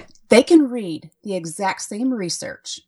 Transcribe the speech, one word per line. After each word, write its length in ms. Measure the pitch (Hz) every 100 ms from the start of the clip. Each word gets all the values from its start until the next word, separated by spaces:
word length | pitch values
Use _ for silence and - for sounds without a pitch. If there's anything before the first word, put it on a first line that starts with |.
| - _ -
they 140 | 220
can 260 | - 330 269
read 400 | 247 190 156 160 _
the 120 | 208
exact 480 | 185 165 151 190 -
same 300 | - 208 262
research. 680 | 240 175 - - - - -